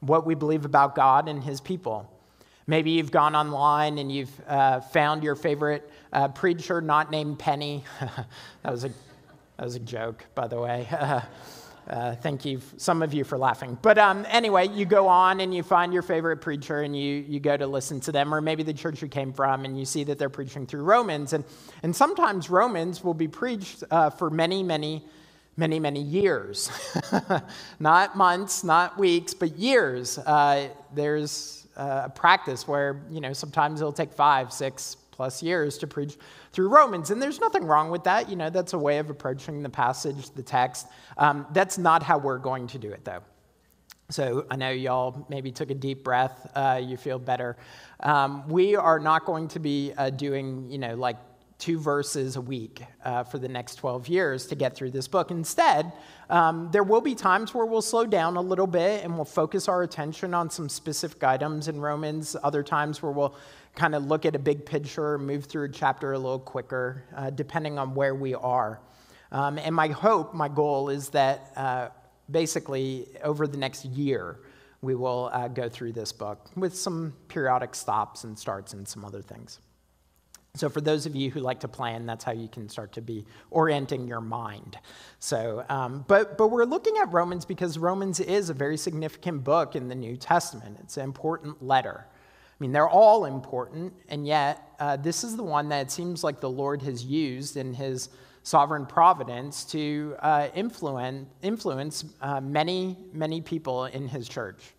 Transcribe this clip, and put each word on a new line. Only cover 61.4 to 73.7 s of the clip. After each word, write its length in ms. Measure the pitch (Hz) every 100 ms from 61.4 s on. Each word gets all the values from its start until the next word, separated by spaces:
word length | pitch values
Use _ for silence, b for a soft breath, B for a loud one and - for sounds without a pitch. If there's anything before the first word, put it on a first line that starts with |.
| 147 151 151
in 100 | 147
Romans. 560 | 147 147 156 156 151 -
Other 200 | 147 147
times 400 | 143 156 151 147
where 100 | 156
we'll 220 | 143 139 B B B B -
kind 180 | 160
of 120 | 151 139
look 180 | 156
at 100 | 160
a 40 | 156
big 260 | 139 147
picture, 540 | 147 151 143 - 151 147
move 260 | 139 143
through 220 | 139 160 143
a 20 |
chapter 460 | 135 139 135 139
a 40 | 135
little 200 | 131 131
quicker, 640 | 131 131 123 131 127 131 -
uh, 140 | 139 139
depending 500 | 139 147 165 151 147
on 160 | 135
where 200 | 135 139
we 200 | 135 135
are. 460 | 127 127 127 110 113 b b b b b
Um, 280 | 131 139 151
and 160 | 156
my 140 | 165 156
hope, 440 | 147 202 214 -
my 160 | 170 147
goal 400 | 147 147 139 139
is 220 | 139 135
that, 420 | 147 135 139 - -
uh, 340 | 135 127 117 - _ _ -
basically 760 | 151 165 - - 135 135 131 120 -
over 240 | 151 151 151
the 120 | 139
next 260 | 135